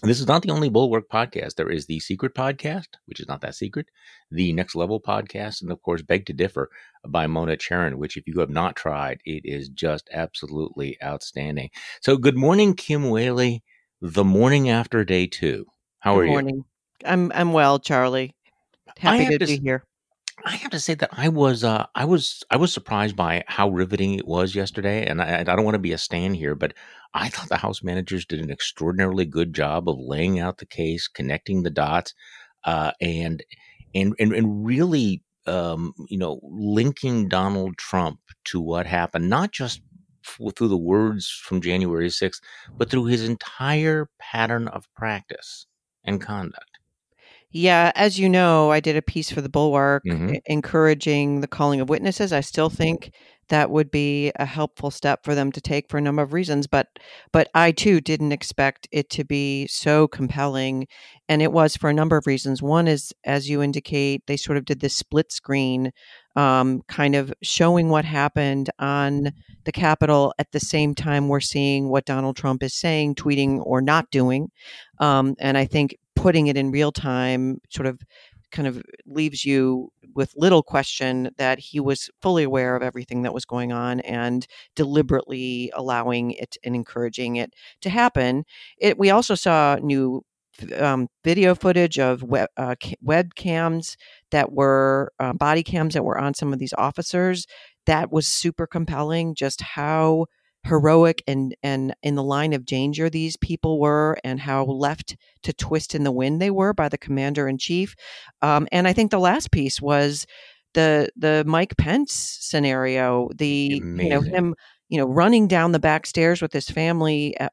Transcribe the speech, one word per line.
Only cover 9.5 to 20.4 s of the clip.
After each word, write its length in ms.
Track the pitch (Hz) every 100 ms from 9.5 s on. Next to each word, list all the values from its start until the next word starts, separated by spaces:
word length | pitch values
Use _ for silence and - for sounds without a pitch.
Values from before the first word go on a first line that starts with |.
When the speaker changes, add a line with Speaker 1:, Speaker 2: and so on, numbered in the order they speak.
| 71 67
Speaker 1:
just 400 | 67 80 76 -
absolutely 840 | 82 82 - 73 73 78 - 69 65
outstanding. 680 | 69 73 - - 73 104 131 - - -
So 160 | - 135
good 200 | 131 127
morning, 380 | 139 196 208
Kim 360 | 185 - 147 135
Whaley, 520 | 110 123 123 123 117 - _ _ _
the 240 | 87 90
morning 440 | 98 95 123 143 131
after 360 | 117 117 117
day 240 | 98 92 90
two. 380 | - 80 53 - _ _ _
How 140 | 101
Speaker 2:
Good 60 | 98
Speaker 1:
are 40 |
you? 60 | 90
Speaker 2:
morning. 320 | 143 135 135 - _ _ _
I'm, 260 | - 180 175
I'm 200 | - 175
well, 260 | 160 143 139
Charlie. 560 | - 139 127 131 131 - _ _ _ _ -
Speaker 1:
I 140 | -
Speaker 2:
Happy 240 | 170 240
Speaker 1:
have 80 | 156
Speaker 2:
to 60 | 151
Speaker 1:
to 80 | 160
Speaker 2:
be 60 |
Speaker 1:
s-, 60 | 143
Speaker 2:
here. 240 | 135 131 - _ _ _ - -